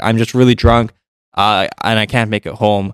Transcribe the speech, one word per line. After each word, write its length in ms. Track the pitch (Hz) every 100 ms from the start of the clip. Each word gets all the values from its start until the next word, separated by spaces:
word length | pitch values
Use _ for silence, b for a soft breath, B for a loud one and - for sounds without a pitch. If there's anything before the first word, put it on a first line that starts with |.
"I'm 160 | 110 113
just 160 | 113
really 200 | 127 127
drunk, 380 | 120 120 120 113 _ _ _ _ -
uh, 300 | 104 98 95 -
and 160 | 107 110
I 60 |
can't 240 | 104 123 107
make 140 | 104
it 80 | -
home, 400 | - 107 101 95